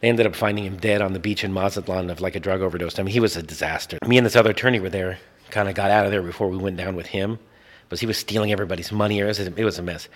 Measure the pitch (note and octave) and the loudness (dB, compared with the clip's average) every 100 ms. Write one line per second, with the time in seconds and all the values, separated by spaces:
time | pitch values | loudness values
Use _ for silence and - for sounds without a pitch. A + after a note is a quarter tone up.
0 | A#2 A#2 G#2+ - G#2+ G#2 G2 F#2+ G#2+ G#2 | 2 4 2 2 0 0 -4 -2 0 2
1 | G2 F#2+ G#2+ G2+ G2 F#2+ G2 G2+ F2+ F#2 | 2 -2 -4 -2 -2 0 0 -2 -4 -4
2 | F2+ E2+ F#2 F#2 F#2+ F#2+ F#2+ E2+ E2+ - | -4 -4 -6 -4 -4 -2 -2 -2 -6 -4
3 | G2 A#2 A2 E2+ D#2 D#2+ D#2 D#2 - - | 0 2 2 0 -8 -6 -4 -4 -6 -6
4 | - B2 A#2 A#2+ A2 G#2+ B2+ A#2 F#2 G2 | 6 6 8 6 6 4 2 2 -2 -2
5 | F#2 F#2 - _ - G#2+ G2 G2 G2 G#2 | -4 -6 -16 _ -6 -2 -2 0 4 4
6 | G2+ G2+ F2 - G2+ F#2 G2 F2+ F#2 F2+ | 4 0 -2 -2 -2 0 -4 -4 -6 -6
7 | E2+ G2 G2+ A2+ - _ _ - _ F2 | -4 -2 -2 -4 -12 _ _ -20 _ -6
8 | A2+ G#2 - G#2+ G#2 G2+ F#2+ F2 E2 G#2+ | -4 -4 -2 -2 0 0 -2 -6 -4 0
9 | G#2 G#2 G#2 G2+ F#2 F2+ A2 F2+ F2 E2+ | 2 2 0 -2 -4 -2 -2 -2 -8 -8
10 | - | -12